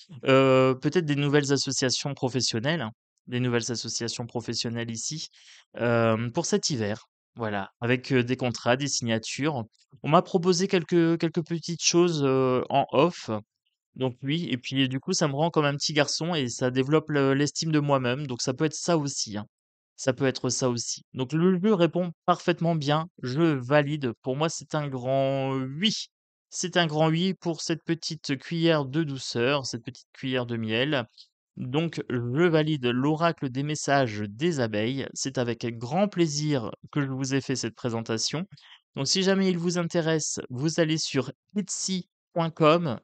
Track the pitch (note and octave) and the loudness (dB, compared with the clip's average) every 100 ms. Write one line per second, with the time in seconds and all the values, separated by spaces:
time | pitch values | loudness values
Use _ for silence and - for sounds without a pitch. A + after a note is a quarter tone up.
0 | - C#3 C3 C3+ C3+ C3 C3 C3 D3+ F3+ | -20 -4 4 6 8 6 6 2 0 0
1 | D#3 C#3+ C#3+ D3 C#3 C#3 - B2+ C3 - | 2 0 2 2 4 0 0 0 0 0
2 | D3 C3+ B2+ B2+ - A#2 C3 E3 A2 - | -4 -4 -2 -2 -2 -2 -2 -2 -4 -10
3 | _ _ - B2 B2 A#2+ A2+ A#2 A#2 - | _ _ -6 -2 0 0 -2 -6 -6 -6
4 | A#2 - A#2+ A#2+ A2+ A#2 A#2+ A#2 A#2 A2+ | -6 -6 -6 -6 -4 -4 -4 -4 -6 -6
5 | - D#3 - - - - _ - A#2 A#2 | -8 -8 -12 -18 -20 -20 _ -2 2 4
6 | A2+ A2 A#2 E3+ D#3+ G#3 - B2+ G2+ A2 | 4 2 0 -2 0 0 0 -2 -2 -4
7 | - _ _ - A2 G2+ G2 - A#2+ B2+ | -10 _ _ -6 -4 -4 -6 -4 -2 0
8 | - C3 A#2+ B2+ B2 - B2 B2+ C#3+ - | 2 0 2 0 -2 -2 0 2 0 -4
9 | A#2 A2+ - - D3 C3+ A2 _ _ - | -2 -2 -4 -4 -2 -2 -8 _ _ -8
10 | C#3 E3+ F3+ F#3 F3 F3 G3 F#3 D#3 F3 | 2 2 4 0 2 2 2 0 2 4
11 | E3 E3 E3 E3+ D#3 E3+ - E3 - E3+ | 4 2 0 -2 -4 -4 -6 -4 2 4
12 | F3 D#3 C#3 C3 C3 B2+ - C#3 - A#2+ | 4 4 2 4 4 2 0 0 2 4
13 | E3+ - - G#2+ - _ _ _ _ - | 2 0 -8 -8 -8 _ _ _ _ -4
14 | B2+ B2 C3 E3 E3+ B2+ - C3+ C3 C3 | -4 -4 -4 -2 -2 -6 -4 0 0 -2
15 | - F#3 D#3 C#3 E3 D#3 C#3+ C#3+ - D3 | -4 0 0 0 0 2 0 0 -2 0
16 | C#3 - D#3+ E3 B2 - B2+ B2+ C3+ D#3 | 0 0 -2 -2 -2 0 0 2 2 2
17 | D3+ D3 C3+ C3+ C#3+ - E3 D3+ C#3+ C#3 | 2 2 4 4 0 -2 0 2 4 2
18 | B2 C3 C#3+ B2 - B2+ D#3 - - E3+ | 2 -2 -4 -4 -4 0 -2 -2 0 0
19 | C#3 - A2+ G#2 G#2 _ _ _ _ - | 0 -6 -6 -8 -10 _ _ _ _ -6
20 | - B2 C3+ B2+ C3 - B2+ A#2+ - - | -2 0 0 0 -2 0 0 -2 -4 -10
21 | _ B2+ C3 D#3+ F3+ F3+ G#3+ F#3+ E3+ F3 | _ -8 -4 2 2 4 2 4 2 2
22 | F3+ - - F3 - E3+ E3 E3 C#3 D3+ | -4 -4 -2 0 2 0 2 0 2 0
23 | E3+ - B2 C3+ E3 C#3 B2 D3 C#3+ D3+ | -2 -8 -4 2 2 2 2 2 2 0
24 | B2+ A2 C3+ C3+ D#3+ - C#3 D#3 C#3+ C3 | -4 -4 -4 -2 -2 -4 -6 -6 -4 -4
25 | B2+ C3+ C3+ C3+ C3+ C3+ C3 D3 G#3+ - | 0 0 2 0 -2 -2 -4 -2 -2 -2
26 | - _ _ _ _ - F3+ F3+ E3 D3+ | -10 _ _ _ _ -8 -2 0 2 4
27 | D#3+ D#3+ F#3+ F3+ F3 D#3 - D#3+ - D#3+ | 2 2 0 -2 -4 -4 -4 -4 -4 -4
28 | - D#3 - C3+ - E3+ E3 D#3 C3 D3 | -6 -8 -6 -6 -4 0 2 2 0 -2
29 | D#3 C3+ - A#2+ B2 C#3+ B2 A#2+ - - | -2 -4 -6 0 2 0 -2 -10 -10 -16
30 | - - C3 B2+ A#2+ A#2 A2 A2+ C#3 C#3+ | -18 -10 -4 -2 -2 -4 -2 0 0 -2
31 | A2 _ - _ _ - B2+ C#3+ E3 D3+ | -4 _ -20 _ _ -12 -4 -2 -2 -4
32 | - B2 A#2+ C3+ F3 D#3 D3+ D3+ B2 B2 | -4 -2 -2 2 4 4 2 0 0 2
33 | C#3+ D#3 E3+ - C#3 B2 D3 D#3 - C#3 | 2 2 0 0 -4 -4 -4 -4 0 2
34 | B2 G#2 G#2 G#2+ F3 D3 A2+ G#2 A2+ C3+ | 2 -2 -6 -2 -2 0 0 0 -2 -2
35 | A2+ - C#3 C3 A#2+ A#2 A#2+ A#2 B2 E3 | -6 -6 -6 -2 -2 -2 -6 -6 -4 0
36 | G3+ F3 E3 D3 D3+ C#3 G#2+ - - D3+ | 0 2 0 0 0 0 -2 -10 -6 -4
37 | C#3 C3 C3+ C3+ - B2+ A#2+ - B2+ A2+ | -2 -2 0 -2 0 -4 -4 -4 -4 -4
38 | A2+ A2+ - D3+ G3 D3 - - _ C#3+ | -2 -2 -2 -4 -6 -12 -20 -20 _ -6
39 | C#3 F#3+ F#3+ G3 F#3+ F3 F3 F3 E3+ F3 | -2 0 2 2 2 0 0 0 0 0
40 | D#3+ D#3+ - - - B2 D#3 E3 D#3 D#3 | 2 0 -2 -8 -8 -4 -2 2 0 0
41 | - C#3 A#2 - _ G#3 F3+ - - F#3 | -2 -2 -2 -6 _ -6 -6 -6 -4 -6
42 | - _ _ F3 E3 D#3+ D#3 E3+ E3 G#2+ | -8 _ _ -4 -2 4 6 6 2 -6